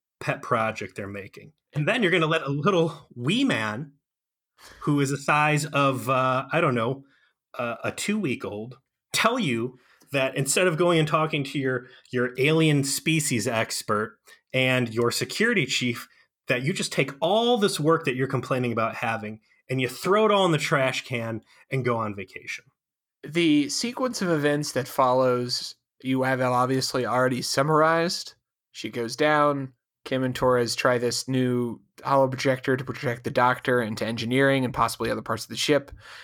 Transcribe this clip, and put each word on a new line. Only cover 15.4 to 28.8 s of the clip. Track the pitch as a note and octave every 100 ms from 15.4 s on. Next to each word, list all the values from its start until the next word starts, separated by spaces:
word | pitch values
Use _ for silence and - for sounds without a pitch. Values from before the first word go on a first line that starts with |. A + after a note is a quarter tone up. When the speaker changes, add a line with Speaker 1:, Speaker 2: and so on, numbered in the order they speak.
| A3+ G#3+ C3
Speaker 1:
chief, | - B2 A#2 - _ _ _ -
that | B2+
you | C3+
just | F#3+ F3+
take | - C#3 -
all | E3 G#3+ A#3+ B3
this | G3 -
work | D3+ D#3+ D3+
that | B2+
you're | C3
complaining | B2+ - C3 B2
about | A2+ A2+ -
having | A#2 A2+ G#2+ A2 _ _ _
and | C3
you | A#2+
throw | - F3 G#3 G#3+
it |
all | G3+ F#3
in |
the | D3+
trash | D3+ C#3+ C3 - -
can | B2 A2+ A2+ - _ _
and | C3+ A#2+
go | A#2
on | G#2+
vacation. | G2+ F#2+ - - - - _ _ _ _ _
Speaker 2:
The | D3+ D#3+ E3 D3 C#3+
sequence | - A#3 B3 B3+ -
of | F3+
events | D#3 D3 D3 D3
that | C3 B2
follows, | - C3 B2+ C3 B2 B2 A#2+ - - _ _
you | C3 C3
have | C3 B2+
obviously | B2+ B2 B2+ C3 B2+ C3 A2+
already | B2 B2+ B2
summarized. | - - C#3+ D#3 D#3 E3 E3+ - - - _ _ _
She | -